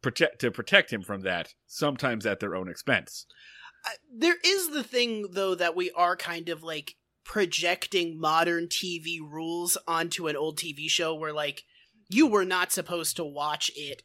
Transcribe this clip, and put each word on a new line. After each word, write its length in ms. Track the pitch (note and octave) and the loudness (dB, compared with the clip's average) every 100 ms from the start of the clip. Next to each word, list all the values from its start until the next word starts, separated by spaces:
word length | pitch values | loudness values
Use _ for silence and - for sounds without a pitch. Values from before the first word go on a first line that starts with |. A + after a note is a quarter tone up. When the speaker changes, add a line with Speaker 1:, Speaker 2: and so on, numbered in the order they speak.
Speaker 1:
protect, 400 | B2+ - D#3 - | -4 2 2 2
to 100 | B2 | -2
protect 420 | - A2+ G3 - | -2 4 4 4
him 100 | A2 | -2
from 200 | F#2+ G2+ | -4 -4
that, 320 | F#2+ F2 E2 - _ | 0 -2 -4 -12 _
sometimes 580 | - D3 C3 C3+ A2+ G#2 | -2 -2 0 -2 0 -2
at 120 | G2 | -2
their 160 | G2+ | -2
own 140 | F2+ F2+ | -4 -6
expense. 580 | - - G#2+ - - - - - - - - | -6 0 0 0 -12 -16 -20 -20 -20 -20 -12
Speaker 2:
Uh, 60 | - A3 D4+ | -10 -10 _
there 240 | A#3 E4 F4 | 2 2 4
is 260 | F4 G4 E4+ | 2 2 0
the 140 | D4 | -4
thing, 480 | A#3+ B3 A#3+ G#3+ G3+ | -2 0 0 -2 -4
though, 220 | F3+ G3 F3 | -2 0 2
that 180 | E3+ | 0
we 160 | E3+ F3+ | 0 -2
are 240 | E3+ F3 F3+ | 2 2 2
kind 320 | F3 E3+ E3 | -4 -6 -6
of, 140 | E3 | -6
like, 340 | D#3+ D#3 C#3 - _ _ | -6 -8 -10 -16 _ _
projecting 960 | - G#3+ F3+ - E3+ F3+ - F#3+ E3+ D#3+ | -6 0 0 2 0 0 0 0 0 0
modern 480 | D#3 D#3+ E3+ E3+ E3+ | 4 4 4 2 0
T 300 | - F#3 E3+ | -2 -2 -6
V 180 | D#3+ E3+ | -6 -8
rules 560 | D3+ D3+ E3 E3+ F3 F#3 - | -8 -8 -4 -2 0 0 0
onto 400 | E3 E3 - E3 | 0 0 -2 -2
an 80 | D3 | -2
old 220 | D#3 D3+ | -2 -4
T 140 | D#3+ | -8
V 140 | C#3+ D#3 | -8 -2
show 280 | - D#3+ | 0 0
where, 180 | D#3+ D#3 | -2 -4
like, 320 | D3+ D3 C#3 - _ _ _ - | -2 -4 -6 -16 _ _ _ 0
you 180 | G3+ D4+ | 6 6
were 180 | G#3 | 6
not 280 | F#3 F#3 F3+ | 4 2 2
supposed 440 | - F3 F3 D#3 - | 0 -2 -2 -2 -4
to 80 | |
watch 460 | D#3 C#3+ D3 D3+ - | -6 -2 -2 0 -2
it 280 | D3 D3 C#3+ | -4 -10 -12